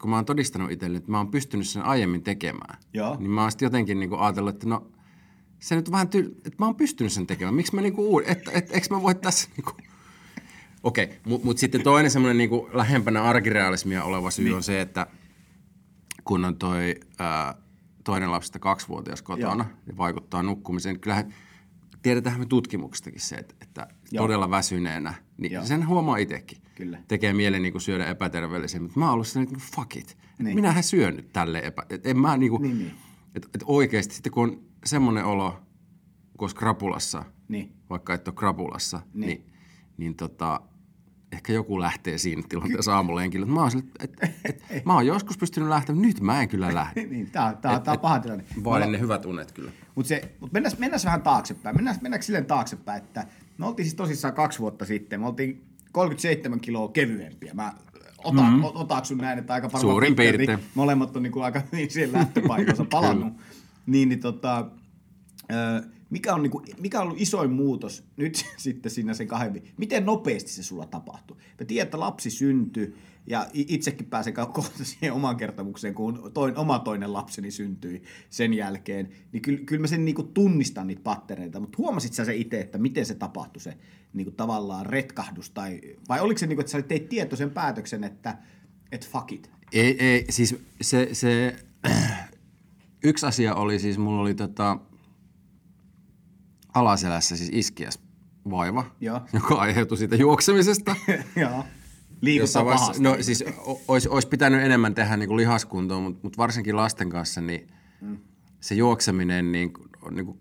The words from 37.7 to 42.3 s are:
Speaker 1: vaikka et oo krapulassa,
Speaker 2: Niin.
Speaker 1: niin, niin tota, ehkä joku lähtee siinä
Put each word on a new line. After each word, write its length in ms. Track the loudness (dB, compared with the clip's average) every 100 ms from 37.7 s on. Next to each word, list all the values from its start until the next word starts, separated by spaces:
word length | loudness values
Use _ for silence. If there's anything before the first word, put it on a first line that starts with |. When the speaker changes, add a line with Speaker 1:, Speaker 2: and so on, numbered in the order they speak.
| -16 _
Speaker 1:
vaikka 240 | -8 -4
et 140 | -4 -4
oo 60 |
krapulassa, 640 | -2 -2 0 -6 -6 -8 -8 -10
Speaker 2:
Niin. 120 | -6 -6
Speaker 1:
niin, 180 | -6 -10 -20 -20 -20 _ -10
niin 180 | -8
tota, 460 | -6 -8 -4 -4 -4 -8 _ _ _ _ _ _
ehkä 200 | -12 -2
joku 280 | -2 0 -2
lähtee 380 | -2 -2 -6 -4
siinä 240 | -4